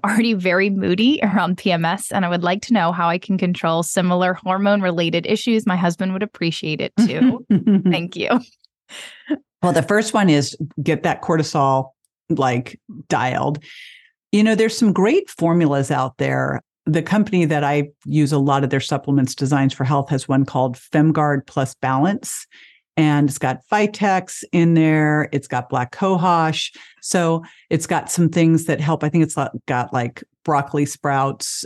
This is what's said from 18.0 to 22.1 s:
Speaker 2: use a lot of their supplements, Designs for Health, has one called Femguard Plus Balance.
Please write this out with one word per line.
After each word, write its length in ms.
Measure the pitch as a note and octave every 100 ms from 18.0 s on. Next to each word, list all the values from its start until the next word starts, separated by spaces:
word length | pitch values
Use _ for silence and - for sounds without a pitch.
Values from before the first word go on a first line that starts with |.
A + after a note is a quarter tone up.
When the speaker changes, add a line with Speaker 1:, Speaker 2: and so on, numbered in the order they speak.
| -
Speaker 2:
use 260 | D3+ C#3+
a 60 | D3
lot 260 | C#3 C#3
of 60 | C#3
their 100 | C3+
supplements, 540 | - C#3 - C#3 B2+
Designs 400 | - C3+ C#3+ C3+
for 120 | - C3
Health, 240 | C#3+ C#3
has 180 | C#3 -
one 180 | C3+ C3
called 320 | C3+ C3 A#2
Femguard 720 | - D#3 D#3+ D#3 D3 C#3+ -
Plus 260 | D3 C3
Balance. 720 | - B2+ C3 F3